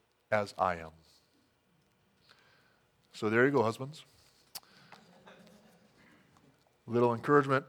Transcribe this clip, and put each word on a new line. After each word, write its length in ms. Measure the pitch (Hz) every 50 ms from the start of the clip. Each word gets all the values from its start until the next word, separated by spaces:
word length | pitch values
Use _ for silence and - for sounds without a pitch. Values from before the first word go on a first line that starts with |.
| _ _ _ _ _ _
as 220 | 110 107 104 101 - -
I 200 | 92 92 90 85
am." 140 | 80 80 80 82 80 _ _ _ _ _ _ _ _ _ _ _ _ _ _ _ _ _ _ _ _ _ _ _ _ _ - _ _ _ _ _ _ _ _ _ _ _ _ _ _ _
So 180 | - - 117 107
there 140 | 110 117 123
you 80 | 139
go, 120 | 143 139 107
husbands. 420 | 110 117 - 131 139 156 160 - - _ _ _ _ _ _ _ _ - - - _ _ - - - - - - - - - - - - - - - - - - _ _ _ _ _ _ _ _ _ _ _ _ _ _ _ _ _ _ _ _ _ _ _ _ -
Little 260 | 113 120 120 120 117
encouragement 520 | 113 113 143 147 147 139 139 135 131 139